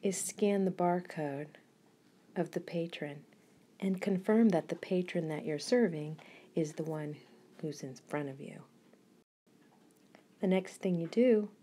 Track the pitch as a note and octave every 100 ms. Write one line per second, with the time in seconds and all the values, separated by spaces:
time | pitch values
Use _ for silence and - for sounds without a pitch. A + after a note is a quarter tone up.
0 | G3+ F#3 - - G#3 G3+ F#3+ F#3 F3 F3
1 | F3+ - D3 C#3 D3 - _ _ _ _
2 | _ _ _ - E3 F3+ F3 E3+ E3+ -
3 | D3 D3 - - _ _ _ _ G3 F#3+
4 | G#3+ F#3 F#3+ A3 A3+ E3+ - E3 - F3+
5 | F3+ F3+ D#3+ D3+ - D3+ - B3 A3 D#3
6 | D3+ D#3 - - - - D#3 D#3 D#3+ D#3
7 | D3 C#3+ - - - - D#3 C#3 C#3 B2+
8 | - D3 C#3+ C3+ - - - _ _ _
9 | _ _ _ _ _ _ _ _ _ _
10 | _ - _ _ G3 F#3 F#3 - F#3+ F3
11 | E3 - B3 G#3+ G#3 -